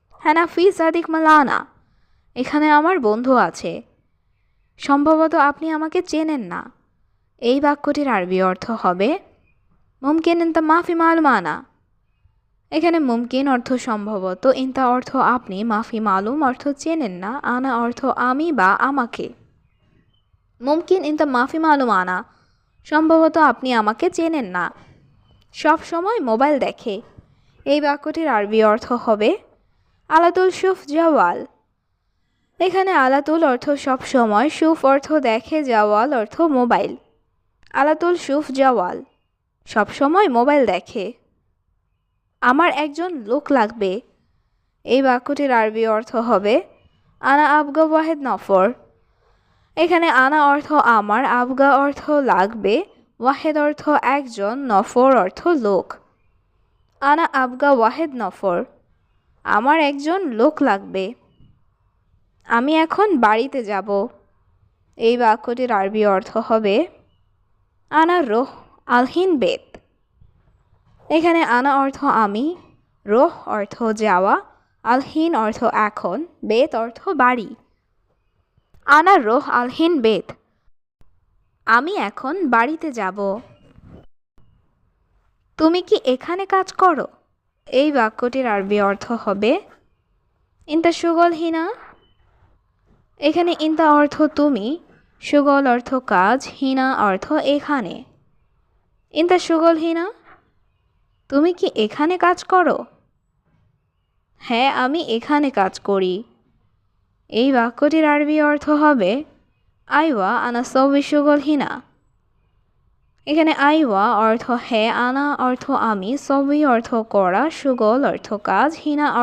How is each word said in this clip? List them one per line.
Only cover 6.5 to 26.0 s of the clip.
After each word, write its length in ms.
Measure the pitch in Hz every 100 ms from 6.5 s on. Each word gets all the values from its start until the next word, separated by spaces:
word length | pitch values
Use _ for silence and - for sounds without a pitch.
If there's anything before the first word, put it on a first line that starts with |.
না।" 80 | 175 - _ _ _ _ _ _ _
এই 160 | 240 269 294
বাক্যটির 420 | 294 294 294 277 214
আরবি 220 | 180 185 185
অর্থ 160 | 185 - 226
হবে 260 | 190 180 208 359 - _ _ _ _ _ _ _
"মুমকিন 360 | 269 320 320 339
ইনতা 180 | 339 320 311
মাফি 240 | 320 349 330
মালুম 260 | 330 330 302 226
আনা।" 180 | 170 156 269 _ _ _ _ _ _ _ _ _ _
এখানে 260 | 302 339 330 277
মুমকিন 380 | 233 240 254 277 254
অর্থ 140 | 240 254 -
সম্ভবত, 560 | 214 208 208 185 185 269 262
ইনতা 200 | 262 262 254 254
অর্থ 160 | 254 262 226 240
আপনি, 220 | - 185 233
মাফি 280 | 208 233 226 214
মালুম 320 | 190 202 285 277
অর্থ 140 | 254 294 277
চেনেন 320 | 320 330 240 180
না, 80 | 190 269 - 247
আনা 160 | 262 233
অর্থ 180 | 240 240 262 - 247
আমি 180 | 262 330 262
বা 100 | 185 - 262
আমাকে। 380 | 285 233 - - - _ _ _ _ _ _ _ _ _ _ _ _
"মুমকিন 400 | 247 311 330 359 277
ইনতা 160 | 302 294 254
মাফি 220 | 262 320 320
মালুম 280 | 285 254 196
আনা", 180 | 185 185 226 _ _ _ _ _ -
সম্ভবত 480 | 302 320 320 320 330 302
আপনি 180 | 233 262 240
আমাকে 260 | 214 226 359 349
চেনেন 300 | 330 320 208 180
না। 100 | 170 - - _ _ _ _ _ _ -
সব 240 | 311 311 -
সময় 280 | 339